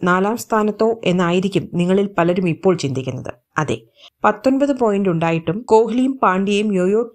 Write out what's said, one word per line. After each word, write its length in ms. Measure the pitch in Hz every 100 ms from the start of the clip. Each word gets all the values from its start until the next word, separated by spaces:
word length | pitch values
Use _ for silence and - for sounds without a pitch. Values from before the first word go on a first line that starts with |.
നാലാം 340 | 180 180 196 233
സ്ഥാനത്തോ 640 | - 220 214 208 220 226
എന്നായിരിക്കും 640 | 185 180 170 180 190 190 143
നിങ്ങളിൽ 360 | 165 175 190 202 202
പലരും 320 | 170 180 180
ഇപ്പോൾ 260 | 156 190 175
ചിന്തിക്കുന്നത്. 580 | 139 131 131 127 120 - _ -
അതെ, 240 | 139 - - _ - _
പത്തൊൻപത് 560 | 214 214 262 269 277 262
പോയിന്റ് 300 | 233 202 196
ഉണ്ടായിട്ടും 520 | 165 165 165 165 180
കോഹ്ലിയും 580 | 247 220 220 233 262 262
പാണ്ഡ്യയും 500 | 214 185 196 202 214
യോയോ 400 | 190 180 208 233